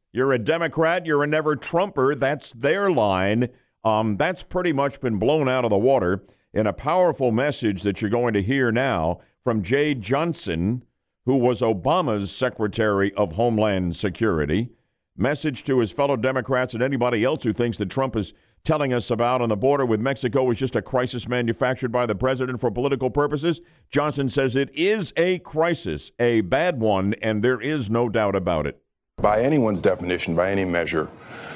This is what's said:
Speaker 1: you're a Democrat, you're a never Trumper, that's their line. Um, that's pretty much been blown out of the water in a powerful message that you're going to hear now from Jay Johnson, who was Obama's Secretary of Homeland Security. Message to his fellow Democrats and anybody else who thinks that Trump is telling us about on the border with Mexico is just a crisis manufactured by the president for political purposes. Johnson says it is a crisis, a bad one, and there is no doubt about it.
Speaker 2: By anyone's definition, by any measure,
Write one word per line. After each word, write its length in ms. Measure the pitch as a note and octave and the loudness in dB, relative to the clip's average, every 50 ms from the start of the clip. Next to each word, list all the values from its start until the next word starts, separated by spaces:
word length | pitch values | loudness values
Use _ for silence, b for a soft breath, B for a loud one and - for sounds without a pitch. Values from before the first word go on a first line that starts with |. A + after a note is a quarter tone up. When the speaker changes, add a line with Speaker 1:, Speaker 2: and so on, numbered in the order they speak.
| _ _ - | _ _ -2
Speaker 1:
you're 180 | A2 C3 C#3 | 0 2 2
a 60 | C3+ A#2+ | 2 0
Democrat, 640 | G#2+ C3+ D#3+ E3 E3+ D#3 - D3+ D#3+ D#3+ E3+ F#3 E3+ | 2 0 0 0 0 -2 0 0 2 2 2 0 0
you're 180 | D#3+ D3+ C#3+ | 0 2 2
a 40 | D3 | 2
never 300 | D3 D3+ D#3 D3+ D3+ D3 | 2 0 0 2 0 -2
Trumper, 580 | B2+ - - - E3+ F#3+ G3+ - C#3 B2+ C3+ D3 | -2 -4 -2 0 0 0 0 0 2 2 2 2
that's 380 | B2+ C3+ C3+ D3 B2+ - - | 2 0 -2 -2 -4 -8 -16
their 380 | - A2+ A#2+ C#3 E3 G3 D4+ G3 | -10 -2 0 0 2 2 2 2
line. 600 | E3+ C3 G#2+ G2+ F#2+ F#2 F#2+ G2 G#2+ A#2 B2 - b b b b b b - | 2 4 4 4 4 2 2 2 2 2 0 -2 b b b b b b 0
Um, 320 | A2+ G#2+ G#2+ A2 A2 G#2 | 0 2 2 2 0 0
that's 260 | F#2 D3 F3 F#3 F3+ | 0 0 -2 -2 -6
pretty 300 | - - - F#3 F3+ F3 | -10 -6 -4 -2 0 0
much 260 | D3+ C3+ C#3+ C#3+ C3+ - | 0 0 0 -2 -2 -4
been 160 | - B2 A2 F#2+ | -4 -2 -2 0
blown 280 | G#2+ B2+ D3+ D#3+ C#3+ | 2 2 2 2 2
out 180 | C3 B2+ C3 B2 | 2 0 0 2
of 40 | A2+ | 2
the 80 | G#2 | 2
water 480 | G2 A2 C3 C#3 B2+ F#2+ F2+ F#2+ G2 - b b b b b b | 2 4 4 4 4 4 2 0 -2 -4 b b b b b b
in 120 | G2+ G#2+ | -2 0
a 60 | G2+ | 0
powerful 600 | F#2+ - - C#3+ E3+ F#3 F3+ E3+ D3 - C3+ B2 | -2 -2 -2 0 2 2 2 2 2 0 0 0
message 500 | A2 A2+ C#3 D3 C3+ - B2 G#2+ G2+ F#2 | 2 2 0 0 -2 0 -2 -2 -2 0
that 180 | - G2+ F#2+ - | -2 -2 -2 -2
you're 100 | A2+ G2+ | -2 0
going 220 | A2 A#2+ B2 A#2+ | 0 0 0 0
to 100 | G#2+ G2+ | 0 0
hear 300 | F#2+ G#2+ C3+ C#3 C3 A#2 | 0 0 0 0 2 2
now 480 | A2 A#2+ C3+ C3+ A2+ F2 D#2+ E2 F2 b b b b b | 2 0 0 0 0 0 0 -2 -4 b b b b b
from 200 | b B2+ A2+ A2 | b -2 -2 -2
Jay 300 | F#2 F2 B2+ C#3 D3 D3+ C#3+ | -2 0 0 0 2 0 -2
Johnson, 920 | B2 G2 G2 C3 C#3+ E3 E3+ D#3+ - - G2+ E2+ E2 F2 G2+ A#2+ B2+ - _ _ _ _ _ _ _ - | -4 -2 -2 0 0 0 -2 -4 -6 -4 -4 -2 0 0 0 -2 -4 -6 _ _ _ _ _ _ _ -2
who 100 | B2+ C3+ | 0 2
was 240 | C3+ A#2+ B2+ B2 G2+ | 4 4 2 2 2
Obama's 760 | B2 A2+ A2 F#2 D#2+ C3 D#3+ F#3 E3 C3 A2 G#2 G2 F2+ - | 2 0 0 0 0 0 0 0 0 0 -2 -2 -4 -6 -4
Secretary 760 | - C3 B2 - - A2 G#2 - - A2 G#2+ G2+ G2 G2 G2+ | -4 -4 -4 -2 -2 -4 -2 0 0 0 2 2 2 0 0
of 200 | - - G#2 F2 | 0 0 -2 -2
Homeland 600 | D#2 F#2+ A#2+ A#2+ A2+ G#2+ A2 G#2+ G2 F#2 F#2 F2 E2+ | 0 0 0 0 2 2 2 2 2 0 0 -2 -4
Security. 760 | - - G2 F2 - A2+ A2 F2 D#2+ D2 C#2+ E2 G2+ A#2+ B2+ - _ _ _ _ _ _ _ _ - | -2 -4 -4 -2 0 0 0 2 2 0 0 0 -2 -2 -4 -8 _ _ _ _ _ _ _ _ -2
Message 460 | F#2+ B2+ D3 - - D#3 C3 - - | -2 -2 -2 -2 -4 -6 -6 -6 -4
to 160 | - C3+ B2+ | 0 0 0
his 120 | A2+ G2+ | 0 0
fellow 240 | - - C#3 C#3+ C#3 | 0 -2 0 0 0
Democrats 560 | A#2 G#2+ C3 C3 C3 A2+ C3 C3+ B2+ B2+ B2 | 0 0 -2 -2 -2 -2 -2 -2 -2 -2 -2
and 100 | - A2+ | -2 -2
anybody 420 | B2 C#3 C#3 B2 A#2+ B2 B2 G#2+ G#2+ | -2 -2 0 0 0 0 0 2 0
else 180 | B2+ D#3 - | 0 0 0
who 100 | - A#2+ | -2 -2
thinks 240 | G2+ - A#2+ A#2+ G2+ | 0 0 0 -2 -2
that 140 | - G#2+ F#2 | -4 -6 -4
Trump 260 | - C3+ C3+ C3+ - | -2 -2 -4 -2 -2
is 160 | A2+ F#2+ - - _ _ _ _ _ - | -4 -6 -6 -10 _ _ _ _ _ -2
telling 300 | - D#3+ D3+ D3 C3 B2+ | 0 0 2 2 0 0
us 160 | A#2+ - - | -2 0 -2
about 320 | A#2+ G#2+ A#2 A#2+ B2+ B2+ | 0 0 2 2 2 2
on 80 | A#2+ A2+ | 2 0
the 60 | G#2+ | 0
border 280 | G2 A#2 C3+ C#3+ C#3 C3+ | 2 2 2 2 4 2
with 160 | A#2+ A2 G#2+ | 2 2 2
Mexico 500 | A2+ C3+ C#3 - - B2 G2 C#3 C3 B2+ | 0 -2 -2 -2 -2 0 0 2 2 2
is 80 | A#2 - | 0 0
just 160 | C3 B2 - | -2 -2 -2
a 60 | A2+ | -4
crisis 480 | F#2 - - B2+ B2+ B2 - A#2+ G2+ G#2+ | -4 -2 -2 -2 -2 -2 -6 -8 -6 -4
manufactured 640 | B2 B2 A#2+ A2+ A2+ - C#3 B2 B2+ B2 C3 A#2+ | -2 -2 0 -2 -2 0 0 -2 -2 -2 -4 -2
by 140 | A2+ B2 B2 | -2 0 0
the 80 | A2+ G#2+ | 0 -2
president 440 | F2+ B2 C3 C3 B2 C3 B2+ B2+ A2 | 0 0 0 0 0 -2 -4 -4 -2
for 120 | - A#2+ | -2 -2
political 400 | G2+ B2 C3 C#3 C#3 A#2+ C3 B2+ | -2 0 -2 -2 0 0 -2 -2
purposes. 500 | - D3 D3 C#3+ D3 C#3+ C#3+ F3 D#3+ - b b b b b b | 0 0 0 0 -2 -2 -2 -2 -2 -2 b b b b b b
Johnson 360 | - C#3+ D3 D3+ C#3 C#3+ C#3 | -2 0 0 0 -2 -2 -2
says 300 | B2+ G#2 D3+ C3+ C3 A#2 | -2 0 0 0 2 2
it 140 | C#3 C#3+ C3+ - | 0 0 -2 -2
is 380 | D3 E3 G3 G#3+ A3 F3+ - - - | -2 0 0 2 0 -2 -4 -2 0
a 200 | E3+ F3+ F#3 F3 | 0 0 0 -2
crisis, 720 | - - - D#3 D#3+ F3 F3 - - G2 D#2 D2 - - _ - | -4 -8 -2 0 0 0 0 -2 -4 -6 -6 -6 -8 -12 _ 0
a 220 | B2 A#2+ A#2+ A2 | 2 2 4 2
bad 400 | G2+ F2 B2+ C#3 E3 F3+ E3+ A#2+ | 2 2 0 0 0 0 0 0
one, 340 | A2+ A2 G2+ F#2+ F#2+ G2+ A2 - | 0 2 2 2 2 0 -2 -2
and 240 | - A2 A2 G#2 G#2 | -2 -2 -2 2 2
there 160 | B2+ B2+ A2+ | 2 0 0
is 300 | A2 C#3 D#3 D3 A#2 G2 | -2 -2 -2 -2 -2 0
no 180 | A2+ A#2 A#2+ A#2 | 0 0 0 0
doubt 260 | F#2+ A2+ G#2+ G2+ G2 | 0 0 0 2 0
about 320 | G2 F2+ F#2 F2 D#2 D2 | 0 0 0 0 0 -2
it. 140 | C#2+ - _ _ _ _ _ _ _ _ - | -4 -6 _ _ _ _ _ _ _ _ 0
Speaker 2:
By 240 | A2 G#2 G#2+ A2 | 2 2 2 4
anyone's 400 | A#2+ C#3 D#3 D3 A#2+ A2 G2 F2 | 2 2 2 2 2 2 0 2
definition, 520 | D#2 G2+ F2+ F2 F#2 F2 F2+ E2+ - F#2 E2 | 2 2 2 2 -2 -2 -2 -2 -2 -2 0
by 160 | E2 F2+ F#2+ | 0 0 0
any 140 | G2 G2 F#2+ | 0 0 0
measure, 460 | F2+ E2+ F2 E2 D2+ E2 D#2 D2+ - - B B B B B B B B | 0 0 0 0 0 -2 -2 -4 -4 -8 B B B B B B B B